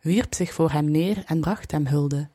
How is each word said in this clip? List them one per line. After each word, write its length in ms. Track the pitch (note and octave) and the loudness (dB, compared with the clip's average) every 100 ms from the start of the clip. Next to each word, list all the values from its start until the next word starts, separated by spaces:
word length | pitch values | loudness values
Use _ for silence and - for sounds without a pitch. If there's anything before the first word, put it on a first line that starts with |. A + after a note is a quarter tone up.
wierp 340 | D#3+ F#3+ B3 | 2 0 0
zich 180 | - F3+ | -4 -6
voor 180 | - E3 | 0 2
hem 200 | D3 D3+ | 2 2
neer 340 | D3+ F3 G3+ - | 2 2 -2 -2
en 140 | D#3+ | -2
bracht 300 | D3+ G#3+ - | 0 -4 -4
hem 160 | D3+ C#3+ | -4 0
hulde. 440 | C#3+ C#3+ C#3+ D3 | 0 0 -2 -4